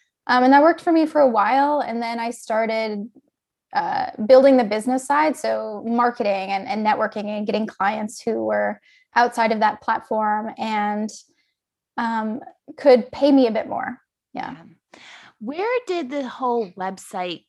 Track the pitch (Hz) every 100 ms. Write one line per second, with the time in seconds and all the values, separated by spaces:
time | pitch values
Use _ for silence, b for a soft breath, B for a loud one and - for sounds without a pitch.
0 | _ _ - 254 254 277 311 330 349 330
1 | 311 302 269 220 208 262 285 294 - 226
2 | 233 233 233 240 - 220 226 220 220 208
3 | 220 - _ _ _ _ _ 196 175 -
4 | - - 214 262 277 262 208 214 233 262
5 | 262 285 311 - 220 220 220 208 226 233
6 | 240 240 208 196 190 196 190 208 214 214
7 | 214 220 208 208 214 208 214 - 196 214
8 | 214 - - 226 220 208 208 208 b b
9 | b - 240 240 226 220 214 214 - 226
10 | - 220 214 214 226 - 220 214 208 208
11 | 214 - - _ _ _ _ _ _ -
12 | 233 226 220 220 - - - - 285 247
13 | - - 277 277 240 214 - - - 247
14 | _ _ _ - - 165 170 165 _ B
15 | B B B _ 220 311 427 494 494 349
16 | 254 285 247 - 254 240 196 190 185 190
17 | - 190 180 165